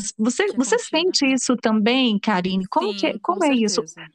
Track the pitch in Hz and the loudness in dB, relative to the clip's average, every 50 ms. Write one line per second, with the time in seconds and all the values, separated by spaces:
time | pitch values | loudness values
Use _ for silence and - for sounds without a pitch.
0 | 202 - - - 220 240 240 - - 415 - - 262 - - 480 466 - - 320 | -2 -6 -6 -2 -2 -2 0 0 -2 -2 0 -2 0 0 0 -2 -2 -2 -2 0
1 | 339 370 339 - 285 262 269 254 - - 254 - - 233 220 220 202 226 240 269 | 0 0 0 2 2 2 2 0 2 0 0 0 2 0 2 2 2 2 2 2
2 | 262 240 214 202 - - 208 180 180 185 190 190 185 196 - 302 330 415 415 302 | 2 2 0 0 0 0 0 0 0 0 -2 -2 -4 -2 -2 -2 -2 -2 -4 -2
3 | - 311 - 214 _ - 359 392 349 294 269 240 226 208 - 165 151 - - - | -2 -2 -2 -2 _ -4 -2 0 2 2 2 2 2 2 0 -2 -4 -6 -12 -20
4 | - - _ | -20 -20 _